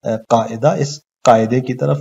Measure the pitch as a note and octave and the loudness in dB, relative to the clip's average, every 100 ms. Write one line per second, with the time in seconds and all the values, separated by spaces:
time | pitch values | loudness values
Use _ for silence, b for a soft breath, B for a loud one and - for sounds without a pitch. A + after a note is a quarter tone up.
0 | A#2 A2 - A2+ A2+ A2+ C#3 F#3 C#3+ - | -6 -6 0 0 0 -2 -2 0 -6 -8
1 | _ _ B2+ A2+ A2 B2+ C3 C3 C#3+ C#3+ | _ _ 4 4 4 -2 -2 -4 -4 -4